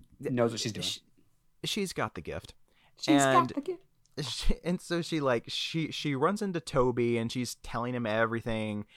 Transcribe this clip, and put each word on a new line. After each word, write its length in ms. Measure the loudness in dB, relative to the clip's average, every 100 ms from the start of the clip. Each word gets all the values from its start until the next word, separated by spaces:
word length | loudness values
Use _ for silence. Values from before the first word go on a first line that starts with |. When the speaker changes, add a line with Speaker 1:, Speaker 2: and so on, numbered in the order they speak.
| -8 -8
Speaker 1:
Th-, 100 | -2
Speaker 2:
knows 180 | 2 2
what 80 | 2
she's 120 | -4
doing. 100 | -4
Speaker 1:
she, 180 | -4 -6 _ _ _ _ _ _
she's 300 | -6 -2 -4
got 220 | -2 -4 -6
the 60 |
gift. 320 | -8 -8 -10 -20 _ _ _ -4
Speaker 2:
She's 220 | 4 6
Speaker 1:
And 260 | 6 6 4
Speaker 2:
got 60 | -2
the 60 |
gift. 200 | -6 -8 _ _ _ -8 -8
Speaker 1:
she, 260 | 0 2 2
and 180 | 2 -2
so 200 | -2 -2
she, 180 | -2 0
like, 260 | 2 2 0
she, 440 | -6 -4 -2 -2
she 240 | -4 -2 0
runs 260 | 0 0
into 180 | -2 -4
Toby 580 | -2 2 4 4 2 2
and 140 | 0
she's 240 | -4 -6 -8
telling 380 | -8 -4 -4
him 120 | -2 0
everything. 800 | 2 2 0 -2 -2 -2 -4 -8